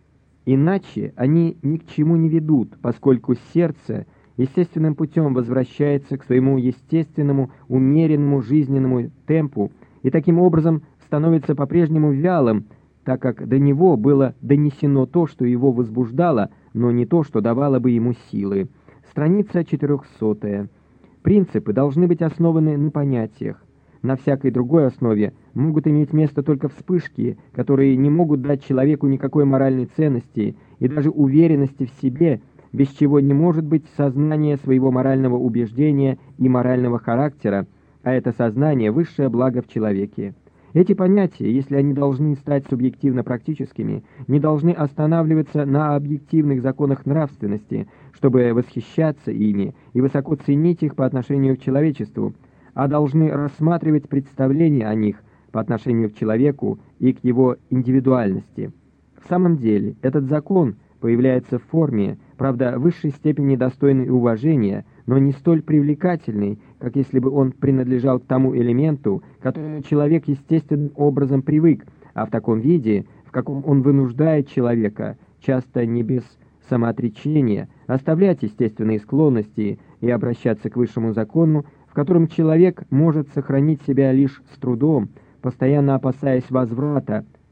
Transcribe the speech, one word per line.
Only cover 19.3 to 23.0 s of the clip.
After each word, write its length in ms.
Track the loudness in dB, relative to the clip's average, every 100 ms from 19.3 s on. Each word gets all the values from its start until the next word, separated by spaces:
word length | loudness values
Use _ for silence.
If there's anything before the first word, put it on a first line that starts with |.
| 0 0 -4
четырехсотая. 1040 | -4 -4 -2 -2 -4 -6 -4 -2 -6 -6 -8 _ _ _ _ _
Принципы 500 | 0 2 2 -4 -2
должны 340 | 0 0 2 0
быть 140 | 0
основаны 560 | -2 0 0 2 0 0
на 140 | -2
понятиях. 720 | -2